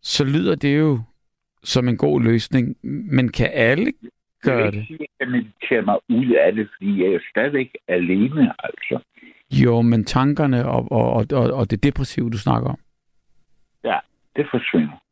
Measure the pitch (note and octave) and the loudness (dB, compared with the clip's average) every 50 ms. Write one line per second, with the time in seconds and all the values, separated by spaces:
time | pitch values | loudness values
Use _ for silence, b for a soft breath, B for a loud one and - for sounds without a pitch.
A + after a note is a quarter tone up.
0 | _ - - - D3 C3+ C#3 D#3 F#3+ F#3+ E3+ D3 - C#3+ C#3 D3 D#3 D#3 C#3+ A#2 | _ -4 -2 0 0 0 0 0 0 0 -2 0 0 0 2 2 2 2 0 -2
1 | A2+ _ _ _ _ _ _ _ _ _ _ _ _ - - C3 B2 B2 A#2 - | -4 _ _ _ _ _ _ _ _ _ _ _ _ -2 0 0 2 2 0 2
2 | - D3 D3 C#3 A#2 A2+ A#2 A#2 - - - C3 A#2+ B2 - _ - - C#3 C#3+ | 2 2 2 2 2 2 2 2 0 0 0 0 0 0 -6 _ -10 -10 -8 -8
3 | A3+ G3+ C#3 B2+ B2+ A#2 - - - - - D3 A#2 A#2 C3+ D#3 A3+ D#4 - _ | -6 -2 0 0 0 0 0 -2 -2 0 2 2 2 2 2 2 0 -4 -4 _
4 | - - _ _ _ _ _ _ - C#3 C3 A#2 A2 G#2 G2+ G#2 A2 - D#3+ D#3+ | -16 -20 _ _ _ _ _ _ -2 0 0 2 0 0 -2 -4 -8 -10 -12 -14
5 | D3+ - _ _ C3+ B2 B2+ B2 G#2+ A2 _ _ - - C3 A#2 G#2 G2+ G2+ - | -14 -16 _ _ -6 -2 -2 -2 -4 -4 _ _ -4 -2 0 0 2 0 0 -2
6 | _ _ A#2+ A2+ C3 B2+ A2+ - C#2+ F2 G2+ A2 G#2+ G2+ - - F#2+ G2+ G2+ F#2+ | _ _ 0 0 2 2 4 4 4 2 2 0 -6 -6 -8 -6 -4 -2 0 0
7 | F2+ F#2+ F#2+ E2+ - - _ - A#2 C#3+ C#3+ C#3 C3 B2 _ - _ - F2+ F2+ | 0 0 0 -2 -4 -4 _ -2 -2 0 -2 -4 -4 -4 _ -20 _ -4 -2 -2
8 | F2 E2+ F#2 G2 G#2+ C3+ D3 D#3 C3+ G#2+ - - - - - - - - C3 C3 | 0 0 2 2 2 0 2 2 2 2 2 -4 -10 -12 -10 -10 -8 -6 -6 -6
9 | - _ B B B B B B B _ C3+ C3+ C3 A#2+ A#2 A#2 A#2 A#2 A#2 A2+ | -8 _ B B B B B B B _ 2 4 4 4 4 4 4 4 2 2
10 | G2+ - - B2 C3 C#3+ D3 C#3+ D#3 C#3 C3 A#2+ A#2+ C3 B2+ A#2+ A#2+ - C#3 A#2 | 0 0 0 0 2 2 2 0 0 0 2 0 0 0 -2 -2 -2 0 0 0
11 | A2+ B2 A#2+ A#2 A2+ - C#3+ C3 A#2+ B2 C#3 C3+ A#2+ G#2 - G2+ - C#3+ C3+ - | 2 2 2 0 0 0 0 0 0 0 0 -2 -2 -2 -2 0 0 0 0 0
12 | C3+ - - - - A#2 A2+ G#2 - C#3 B2+ A#2 A#2+ C3 B2+ - _ _ _ _ | -6 -4 -4 -4 -4 -4 -4 -4 -2 0 0 0 0 -4 -6 -8 _ _ _ _
13 | _ _ _ _ _ _ _ _ _ _ _ _ _ _ _ _ - A#2+ G2 - | _ _ _ _ _ _ _ _ _ _ _ _ _ _ _ _ -4 -4 -4 -4
14 | - _ _ _ _ _ _ - D3 - - B2 - - - E2+ D2+ D2 D2 - | -4 _ _ _ _ _ _ -4 -4 -2 -2 -4 -4 0 0 0 0 0 -6 -16
15 | _ _ | _ _